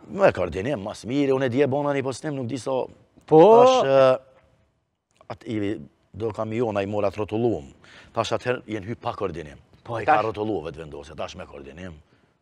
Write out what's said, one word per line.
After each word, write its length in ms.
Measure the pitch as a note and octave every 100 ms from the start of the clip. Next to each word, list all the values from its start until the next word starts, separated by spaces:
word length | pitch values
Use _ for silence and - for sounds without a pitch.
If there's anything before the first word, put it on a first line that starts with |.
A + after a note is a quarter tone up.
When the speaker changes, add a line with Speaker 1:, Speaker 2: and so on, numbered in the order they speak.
| -
Speaker 1:
Me 220 | F2 B2+
koordinim, 500 | G2+ F2+ F#2 A2+ B2+
mas 220 | G#2 - G2
mire, 280 | C#3+ C#3
unë 120 | C3 C3+
e 40 |
dje 180 | A#2+ C#3+
bona 260 | C#3 C#3+
një 100 | C#3
postim, 320 | C3 B2 D#3 C#3
nuk 120 | A#2
di 100 | C3
so. 300 | C3+ C3 - - _ _ -
Speaker 2:
Po? 160 | D#3 F#3 A3+ B3+
Speaker 1:
Tash, 200 | B3+ C#3
e, 340 | C3+ C3 B2+ _ _ _ _ _ _ _ _ _ _ -
atë 140 | A#2 -
i, 320 | G#2+ G2+ F2+ C#2 _ _
do 180 | F#2+ A2
kamiona 500 | G#2 A2 A2 A#2+ G2+
i 80 | G2
mora 220 | G#2 G2+
të 100 | G2
rrotullum. 460 | G#2 G#2+ A#2+ F2 C2+ - - - -
Tash 180 | A2+ G#2+ A2+
atëherë 260 | B2 B2 -
jenë 220 | G#2+ F#2
hy 80 | A#2
pa 180 | A#2
koordinim. 460 | A2 G2 E2 D#2 - _ _
Speaker 2:
Po, 160 | - A#2
Speaker 1:
I 60 | A2
Speaker 2:
tash? 100 | G#2+
Speaker 1:
ka 0 |
rrotullu 380 | G#2+ G#2 G#2+ F#2+ D#2
vetë 180 | D#2 D#2+
vendosja, 300 | C#2+ C#2+ D2+
tash 200 | F#2 F#2+
me 100 | E2+
koordinim. 480 | C#2 C#2 D2+ F#2 D#2 _ _ _ _